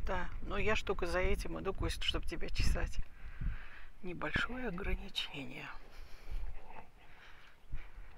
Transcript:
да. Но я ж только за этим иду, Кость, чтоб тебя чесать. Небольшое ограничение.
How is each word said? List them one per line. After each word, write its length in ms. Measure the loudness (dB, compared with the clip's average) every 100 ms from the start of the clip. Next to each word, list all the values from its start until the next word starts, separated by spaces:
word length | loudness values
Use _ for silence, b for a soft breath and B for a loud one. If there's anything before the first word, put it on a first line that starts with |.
| 2
да. 220 | 2 0 0
Но 140 | 0 4
я 180 | 4 4
ж 80 |
только 240 | 2 2 2
за 120 | 4
этим 400 | 4 4 2 -2
иду, 140 | -2
Кость, 280 | 0 0 0
чтоб 220 | 2 2 2
тебя 240 | 2 4
чесать. 500 | 6 8 6 4 2 B B B B B B B B B -6
Небольшое 680 | -6 -4 -2 0 -2 -4 -4
ограничение. 1000 | -4 -2 -2 -2 -4 -4 -6 -8 -8 -8 -10 -10 -12 -8 -8 -2 0 0 -2 -6 -8 -10 -12 B B B B B B -4 B B B B